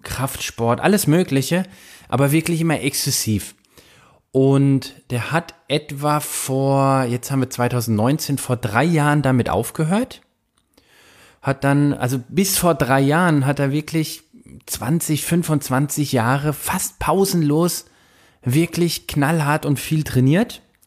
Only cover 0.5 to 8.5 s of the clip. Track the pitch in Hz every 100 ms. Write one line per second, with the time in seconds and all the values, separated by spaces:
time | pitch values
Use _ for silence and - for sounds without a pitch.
0.5 | - 117 120 151 202 143 160 180 135 131
1.5 | 175 185 - - - - 120 143 156 160
2.5 | 165 165 135 131 - 143 - 110 104 -
3.5 | - _ - - - _ _ _ 131 135
4.5 | 139 139 135 - - - 123 110 156 -
5.5 | - - 143 151 143 147 147 - - -
6.5 | 131 135 139 135 135 127 120 - 135 127
7.5 | - 123 123 113 107 117 151 - 135 -